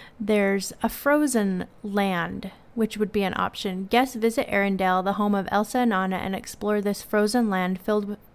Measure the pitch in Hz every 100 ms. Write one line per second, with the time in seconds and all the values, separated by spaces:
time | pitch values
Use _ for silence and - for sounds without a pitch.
0 | - - 208 208 196 196 - - 233 -
1 | 285 294 294 226 196 185 180 - 208 202
2 | 196 180 170 196 190 - - 233 220 208
3 | 202 208 190 - 180 - 202 185 196 233
4 | 262 233 226 247 - 202 196 190 185 185
5 | 190 202 208 202 180 202 214 247 240 190
6 | 190 185 190 190 - - 208 208 202 202
7 | - 214 208 247 220 185 180 185 - 214
8 | 202 208 -